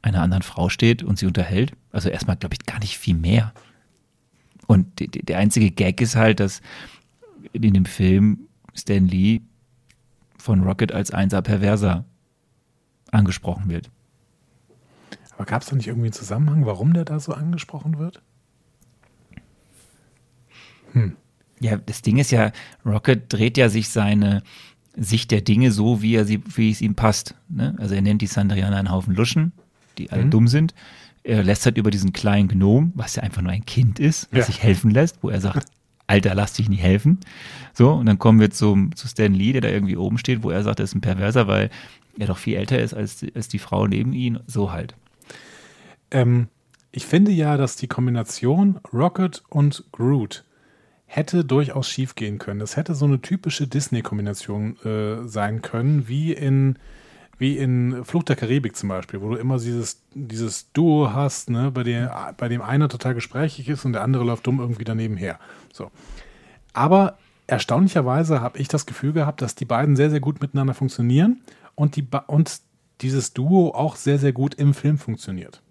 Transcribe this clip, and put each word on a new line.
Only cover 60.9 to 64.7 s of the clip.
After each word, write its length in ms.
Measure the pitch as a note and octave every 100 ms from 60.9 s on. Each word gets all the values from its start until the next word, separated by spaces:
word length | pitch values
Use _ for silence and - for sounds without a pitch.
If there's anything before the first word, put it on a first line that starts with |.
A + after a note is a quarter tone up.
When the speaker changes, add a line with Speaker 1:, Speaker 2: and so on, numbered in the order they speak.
| D3+ C3+
Speaker 2:
hast, 360 | A#2+ C#3+ - -
ne, 200 | A#2 C3+
bei 120 | B2+
der, 500 | A#2+ A#2+ B2 - - -
bei 100 | A#2+
dem 140 | A#2+
einer 260 | G#2 C#3 D3+
total 260 | B2 B2+
gesprächig 540 | A#2+ - B2+ D#3 - B2+
ist 160 | C#3+
und 80 | C3
der 100 | A2
andere 200 | A2+ C3
läuft 240 | A#2+ A#2 -
dumm 120 | C3
irgendwie 260 | A#2+